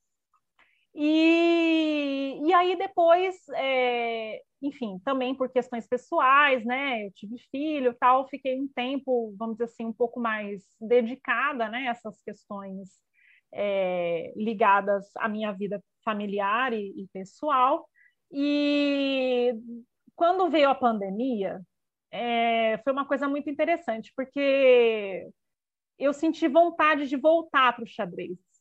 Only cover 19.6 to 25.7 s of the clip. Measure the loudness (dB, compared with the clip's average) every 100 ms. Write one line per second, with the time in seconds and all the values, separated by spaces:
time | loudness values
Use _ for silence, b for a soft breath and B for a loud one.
19.6 | -8 -16 -18 _ _ 0 2 2 2 4
20.6 | 4 4 0 0 -4 -4 -4 -2 -4 -8
21.6 | -14 _ _ _ _ -8 -2 0 2 2
22.6 | 0 0 -2 -2 -2 -2 -2 -4 -4 -2
23.6 | 0 0 -4 -8 -8 -8 -6 -2 0 4
24.6 | 6 6 6 2 -4 -8 -10 -18 _ _
25.6 | _